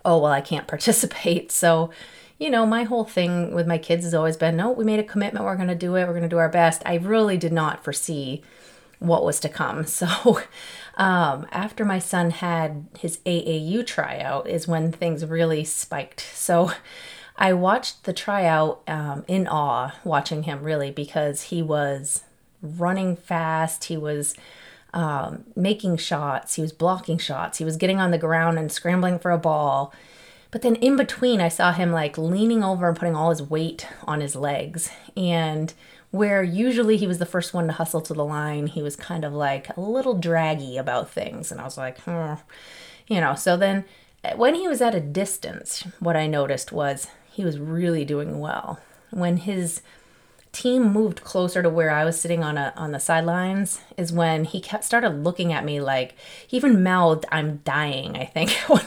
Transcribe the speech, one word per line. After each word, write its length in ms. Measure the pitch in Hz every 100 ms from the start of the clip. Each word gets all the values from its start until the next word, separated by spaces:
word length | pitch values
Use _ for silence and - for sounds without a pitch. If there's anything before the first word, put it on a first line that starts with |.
"Oh, 140 | 180 165
well, 140 | 147
I 100 | 139
can't 260 | 143 151 -
<laughs> 80 | 151
participate." 760 | - - - - - 175 -
So, 400 | - 175 165 165 - - - - -
you 100 | 302
know, 160 | 233 220
my 180 | 226
whole 220 | 233 240 220
thing 500 | - 175 175 170 170
with 120 | 170
my 100 | 170
kids 260 | - 170
has 100 | 170
always 220 | 165 160 160
been, 220 | 165 165
"No, 140 | 208
we 120 | 254
made 160 | 220 214
a 40 |
commitment. 420 | 214 208 202 208 196
We're 100 | 190
gonna 200 | 185 175
do 200 | 175 180
it. 120 | 175
We're 60 |
gonna 140 | 170 170
do 120 | 170
our 100 | 165
best." 320 | 170 165 165 -
I 100 | 175
really 420 | 180 220 214 185
did 160 | 165
not 300 | 165 156 -
foresee 580 | - 143 - 151 135 143 - - - - - -
what 240 | 170 165
was 160 | - -
to 100 | 151
come. 360 | - 135 143 160
<laughs> 100 | -
So, 400 | 175 190 247 - - - - - - -
um, 500 | 190 185 160 135 151
after 340 | 180 208 - 208
my 140 | 190
son 320 | - 180 170
had 540 | 165 175 165 156 147 156 -
his 200 | 170 - -
A 240 | 170 160
A 80 | 160
U 260 | 156 214
tryout 640 | 240 - 143 - 135 135 -
is 200 | 170 165
when 240 | 165 160
things 340 | 160 170 156 156
really 380 | 165 165 156
spiked. 560 | 156 - - 151 131 -
So 520 | - - - 170 175 - - - - - - -
I 120 | 190
watched 500 | 180 185 233 - -
the 100 | -
tryout, 720 | 185 - 202 175 156 156 - -
um, 380 | 156 147 143 -
in 200 | 185 185
awe, 460 | 151 147 120 131 -
watching 400 | - 156 - 156
him 180 | 156 143
really, 300 | 151 151 139
because 520 | 143 143 165 147 143
he 200 | - 175
was 600 | 160 147 143 139 139 - - _ _ _
running 540 | 156 165 175 190 185 175
fast. 680 | - 170 160 160 160 - -
He 120 | 160
was, 380 | 151 147 143 - - - - - _
um, 520 | - 160 147 - - - -
making 420 | 185 208 190 165
shots. 560 | - 151 147 131 -
He 80 | -
was 100 | 156
blocking 460 | - 165 185 - 165
shots. 400 | - 135 165 -
He 80 | 160
was 120 | 160
getting 220 | 185 190
on 120 | 185
the 80 | 170
ground 400 | 165 165 165 165
and 120 | 156
scrambling 460 | - 175 180 180 175
for 140 | 180
a 80 | 170
ball. 520 | 165 151 147 135 139 - - - - - -
But 100 | 220
then 140 | 247 226
in 200 | 254 277
between, 460 | 269 - 254 226
I 60 | 170
saw 240 | - 180
him, 200 | 170 175
like, 240 | 165 151 147
leaning 480 | 160 190 226 233
over 240 | 196 185 175
and 80 | 165
putting 200 | 175 156
all 160 | 160
his 100 | 156
weight 460 | 143 156 160 - - - -
on 160 | 151
his 140 | 143 135
legs. 560 | 143 143 151 165 - - - -
And 560 | 180 170 160 156 160 - - - _
where 320 | 190 202 196
usually 540 | 185 180 247 240 220 214
he 100 | 185
was 100 | 170
the 80 | 175
first 300 | 185 170 180
one 100 | 165
to 80 |
hustle 280 | 156 165 165
to 120 | 160
the 120 | 156 147
line, 420 | 151 151 147 147
he 160 | 160
was 120 | 147 143
kind 300 | - 170 151
of, 80 |
like, 420 | 147 143 139 - -
a 60 |
little 320 | 196 247 254
draggy 640 | 202 170 165 160 156 135 127
about 320 | 131 120 -
things. 420 | - - - -
And 80 | -
I 40 |
was 140 | 131 -
like, 220 | 131 127
"Hmm." 340 | - 170 160 151 - - - - - - -
You 120 | 202
know, 140 | 151
so 240 | 139 - 175
then, 280 | 196 196 190 - _ _
eh, 120 | - -
when 180 | 240
he 140 | 339 370
was 140 | 285
at 120 | 240
a 60 | 196
distance, 840 | 147 156 202 - - - - - 180 -
what 160 | 165 160
I 120 | 156
noticed 440 | 151 135 135 -
was 360 | 165 143 139 - - _
he 140 | - 180
was 120 | 147
really 480 | 151 165 175 165 143
doing 340 | 147 151 147
well. 400 | 151 - - - - - _
When 280 | - 175 175
his 440 | 180 190 170 - - - - _ _ _ _
team 400 | - 247 254 226
moved 320 | 208 220 -
closer 400 | - 190 180 180
to 60 | 170
where 220 | 165 160
I 120 | 151
was 160 | 156 165
sitting 240 | 170 170
on 140 | 156 151
a, 160 | 139 -
on 160 | 156
the 80 | 143
sidelines 800 | - 165 165 175 185 196 196 - - -
is 160 | 170
when 320 | 170 165 160
he 160 | 156 185
kept, 240 | - 214
started 400 | - 233 233 147
looking 300 | 151 180 175
at 100 | 151
me 160 | 147 143
like, 360 | 139 135 127 - - - -
he 120 | 254
even 260 | 277 214
mouthed, 420 | 185 185 170 160 -
"I'm 260 | 156 151 147
dying," 540 | - 139 151 135 135 -
I 80 | 131
think, 260 | - 185
<laughs> 120 | -
at 60 | -
one 160 | 294